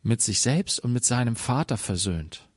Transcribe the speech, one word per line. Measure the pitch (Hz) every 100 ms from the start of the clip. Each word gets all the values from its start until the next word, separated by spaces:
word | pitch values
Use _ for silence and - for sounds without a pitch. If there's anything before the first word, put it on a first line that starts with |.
mit | 110 117
sich | - 98
selbst | 120 156 202 -
und | 120
mit | 123
seinem | - 123 120 113
Vater | - 127 165 113
versöhnt. | - 90 98 85 78 - -